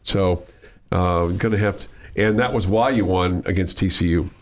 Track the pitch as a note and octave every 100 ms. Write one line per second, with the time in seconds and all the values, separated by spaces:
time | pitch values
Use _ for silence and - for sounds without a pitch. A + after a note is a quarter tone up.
0 | - G2+ F#2 F2+ - - - - - F2
1 | F2+ F2 F2 F2+ A2+ G#2 G#2 F#2+ - -
2 | - - G#2+ G#2+ B2+ A2+ F#2 G#2+ C3 A#2+
3 | F#2 F#2 F2+ F2+ - F#2+ F2+ - F#2+ -
4 | F2 E2+ F#2 -